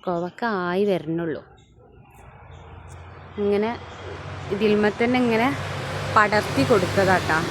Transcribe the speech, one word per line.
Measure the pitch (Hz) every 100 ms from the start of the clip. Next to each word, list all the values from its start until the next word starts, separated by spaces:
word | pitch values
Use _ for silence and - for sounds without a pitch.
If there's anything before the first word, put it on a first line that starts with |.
കോവക്ക | - 175 175 - 233 196 175
ആയി | 180 208
വരുന്നുള്ളൂ. | 175 151 165 165 127 - - - - - - - - - - - - - - - - - - - 208
ഇങ്ങനെ | 202 202 220 233 - - - - - - -
ഇതിൽമ | 202 214 208 208 202
തന്നെ | 233 254
ഇങ്ങനെ | 240 220 247 285 - - - - -
പടർത്തി | 226 208 208 202 - 170
കൊടുത്തതാട്ടാ. | 214 175 - 190 180 151 160 165